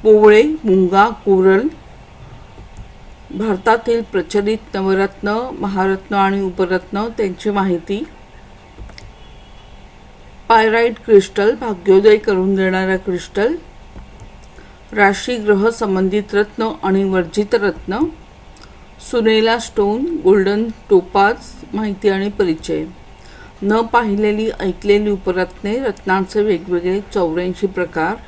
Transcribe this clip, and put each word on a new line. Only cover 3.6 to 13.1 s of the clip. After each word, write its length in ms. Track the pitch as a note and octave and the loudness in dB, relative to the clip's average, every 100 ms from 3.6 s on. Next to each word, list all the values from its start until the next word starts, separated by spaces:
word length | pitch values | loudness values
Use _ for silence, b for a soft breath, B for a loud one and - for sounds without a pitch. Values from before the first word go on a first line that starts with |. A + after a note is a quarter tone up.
| A3+ A3+ A3+ A#3 | 0 0 0 -2
प्रचलित 560 | A3 G3 - G#3 G3+ A3 - | -2 -4 -2 -2 -2 -4 -6
नवरत्न, 760 | G3 F#3+ F#3+ G3 - G3+ A3 B3+ - | -4 0 0 -2 -4 -4 -4 -6 -8
महारत्न 560 | G3+ G3 F#3+ F#3+ - G3+ | -6 -2 -2 -2 -4 0
आणि 260 | G3 G3 | 0 0
उपरत्न 680 | F#3+ F3+ F3+ F#3 - G3+ A3+ A3+ | -4 -4 -2 -2 -6 -8 -8 -4
त्यांची 320 | G3+ F3+ G#3+ | -6 -4 -4
माहिती, 540 | G3+ F#3+ F3 - G3+ D#4 - - - - - - - - - - - - - - - - - - - - - - - - | -2 -2 -4 -4 -8 -8 -16 -20 -20 -20 -20 -20 -20 -20 -18 -20 -20 -20 -20 -20 -20 -20 -20 -20 -20 -20 -20 -20 -20 2
पायराइट 440 | A3+ A3 A3+ A#3 A3 - | 2 4 0 0 -2 4
क्रिस्टल, 500 | G#3 F#3+ - G#3 A#3 | 4 4 0 0 0
भाग्योदय 600 | A#3+ F#3 G3 F#3+ G#3 G#3+ | -6 -4 4 6 6 4
करून 380 | G#3+ F#3+ F#3+ F#3+ | 2 0 0 0
देणारा 420 | F#3+ F#3 F#3+ F#3+ | 0 0 0 -2
क्रिस्टल, 580 | F#3+ | -4